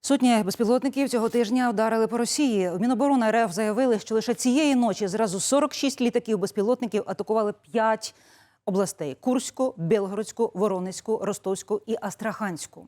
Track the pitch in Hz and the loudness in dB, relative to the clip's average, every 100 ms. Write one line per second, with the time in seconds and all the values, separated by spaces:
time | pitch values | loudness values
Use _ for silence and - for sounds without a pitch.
0 | - 277 254 233 190 190 220 247 262 262 | 2 2 4 4 2 0 2 2 0 -2
1 | 277 247 226 240 220 254 247 202 220 226 | 0 0 0 0 0 2 0 2 0 2
2 | 226 233 233 - 285 208 185 175 233 247 | 0 0 -2 0 2 2 0 0 0 2
3 | 285 277 220 220 226 170 214 214 262 214 | 2 4 4 2 2 0 -2 2 2 2
4 | - 220 220 233 254 254 302 262 240 196 | 0 -2 0 0 2 4 4 4 2 0
5 | 202 208 220 185 - 277 294 - 277 - | -2 0 -2 -2 0 2 2 0 -2 0
6 | 240 240 233 214 190 - 202 254 226 208 | 0 0 0 -2 -2 -2 0 0 -2 -4
7 | - 190 202 220 208 - _ 233 220 220 | -4 -6 -2 0 0 -4 _ 0 2 0
8 | - - _ - _ _ - 190 196 - | -4 -14 _ -20 _ _ -4 0 0 -2
9 | 151 131 - 254 - - 262 - 165 208 | -8 -6 -2 -2 -2 -4 -4 -2 0 0
10 | 196 202 214 - 233 180 208 190 185 185 | 0 -6 -8 -2 -2 0 0 0 -4 -8
11 | - 220 190 196 - 190 - 208 - 220 | -4 -4 -2 -4 -4 -6 -4 -6 -4 -6
12 | 208 - 220 196 208 160 - - | -6 -6 -8 -6 -6 -8 -12 -18